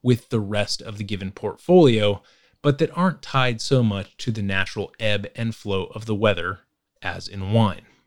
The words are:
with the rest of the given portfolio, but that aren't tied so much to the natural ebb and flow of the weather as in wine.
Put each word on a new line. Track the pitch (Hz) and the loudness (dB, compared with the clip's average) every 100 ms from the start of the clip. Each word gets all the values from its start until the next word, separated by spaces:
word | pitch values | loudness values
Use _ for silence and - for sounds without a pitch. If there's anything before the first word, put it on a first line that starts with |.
with | 123 120 - | -2 -4 -2
the | 117 | -6
rest | 101 104 101 - | -2 -4 -2 -6
of | - 104 | -10 -12
the | |
given | 101 101 95 | -8 -8 -8
portfolio, | - 104 - - 180 147 110 104 101 _ _ _ _ | -8 -10 -8 4 8 8 6 2 0 _ _ _ _
but | 147 139 | 0 0
that | 160 - | -2 0
aren't | 185 - | 0 -2
tied | - 135 127 113 | -4 0 0 -2
so | - 135 | 0 2
much | 113 98 90 - | 2 0 -8 -8
to | - | -6
the | 110 | -4
natural | 98 98 92 - 98 _ | -2 -2 -2 -4 -8 _
ebb | 110 104 101 - | -2 -2 -4 -6
and | 113 | -6
flow | 110 104 95 90 | -6 -4 -4 -4
of | 110 113 | -10 -6
the | 104 | 2
weather | 107 87 85 95 _ _ _ _ | 2 2 -4 -8 _ _ _ _
as | 95 90 - | -10 -8 -12
in | 98 95 | -10 0
wine. | 113 107 78 _ _ | 2 2 -2 _ _